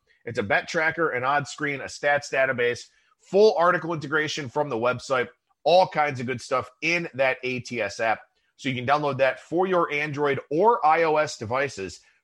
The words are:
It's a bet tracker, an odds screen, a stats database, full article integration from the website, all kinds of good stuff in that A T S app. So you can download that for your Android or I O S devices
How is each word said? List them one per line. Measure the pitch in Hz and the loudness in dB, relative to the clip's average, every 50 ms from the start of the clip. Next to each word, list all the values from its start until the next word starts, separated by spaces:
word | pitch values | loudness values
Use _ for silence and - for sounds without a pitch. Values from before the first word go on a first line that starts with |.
| _ _ _ _ _ | _ _ _ _ _
It's | - 120 123 | -8 -6 -4
a | 107 | -2
bet | 101 143 175 170 - | 0 0 0 0 -2
tracker, | - 170 156 160 160 170 165 151 | -2 -2 0 0 0 0 0 -2
an | - 123 123 | -2 -2 0
odds | 131 143 143 139 - | 0 0 0 -2 -4
screen, | - - 151 143 143 131 | -6 -8 -6 -6 -6 -6
a | 117 | -8
stats | 95 - - - 147 147 143 139 - | -10 -10 -4 0 0 0 0 -2 -2
database, | - 139 135 131 131 120 120 120 120 - - - _ _ _ _ _ _ | 0 0 0 0 0 0 0 0 -2 -4 -8 -16 _ _ _ _ _ _
full | _ - - 196 214 220 - 151 | _ 0 4 6 6 6 6 4
article | 165 175 175 175 165 160 170 | 4 4 4 2 0 -4 -6
integration | 156 139 139 151 156 151 147 - - 147 123 | -6 -4 -2 -2 -2 -2 -2 -4 -6 -8 -4
from | - 147 147 147 | -2 -2 -2 -2
the | 127 | -2
website, | 113 117 120 123 123 - - 135 127 123 - - _ _ _ _ _ - | -2 0 0 -2 -2 -2 -2 -2 0 -2 -2 -6 _ _ _ _ _ 2
all | 147 170 185 185 180 | 4 6 6 6 4
kinds | - 160 151 147 139 123 | 2 0 0 0 -2 -4
of | 127 | -6
good | 117 131 120 | -6 -6 -6
stuff | - - - 127 117 - - _ | -4 -2 -2 -2 -2 -4 -8 _
in | - 160 170 175 170 156 - | -4 -2 -2 -2 -2 -4 -2
that | 123 135 131 127 - - | 0 0 0 0 -2 -4
A | 127 127 123 | -6 -6 -6
T | 120 - 123 117 | -8 -6 -6 -4
S | 104 101 - - | -4 -4 -4 -2
app. | 113 113 107 - - _ _ _ _ _ _ - | 0 0 0 -2 -4 _ _ _ _ _ _ -10
So | - 139 | -6 -6
you | 131 | -4
can | 123 123 | -2 0
download | 120 143 151 151 143 135 127 | 0 0 0 0 0 0 2
that | 135 131 127 - | 2 2 2 0
for | - - 156 170 190 | -6 -4 -2 -2 0
your | 190 185 175 170 - 147 | 2 2 2 2 0 -2
Android | 143 147 156 143 139 147 143 139 - - - | -4 -4 -4 -4 -2 0 0 0 -2 -4 -4
or | 143 160 190 226 240 - - | 0 2 4 4 4 4 4
I | 151 160 165 165 | 4 4 4 4
O | 160 151 | 4 2
S | 151 151 143 - - | 2 0 0 -4 -8
devices | 123 104 120 131 143 139 - - 95 90 - - _ _ _ _ | -6 -4 -2 -2 -2 -2 -4 -6 -10 -10 -10 -12 _ _ _ _